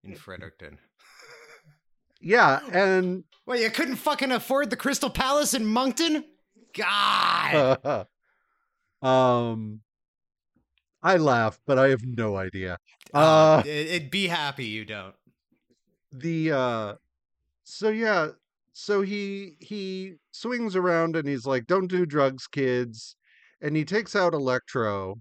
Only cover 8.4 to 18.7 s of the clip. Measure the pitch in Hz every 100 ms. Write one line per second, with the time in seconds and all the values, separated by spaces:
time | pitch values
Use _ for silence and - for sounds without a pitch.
8.4 | _ _ _ _ _ _ 131 131 127 120
9.4 | 117 113 107 107 _ _ _ _ _ _
10.4 | _ _ _ _ _ _ 165 185 151 120
11.4 | 110 - - 131 135 131 123 117 110 98
12.4 | 95 95 92 87 _ _ - 143 156 156
13.4 | 156 156 147 151 160 175 139 190 190 170
14.4 | 147 135 117 107 104 104 95 - _ _
15.4 | _ _ _ _ _ _ _ 135 165 165
16.4 | 156 143 127 113 104 110 _ _ _ _
17.4 | _ _ - - 220 220 226 190 151 -
18.4 | _ _ _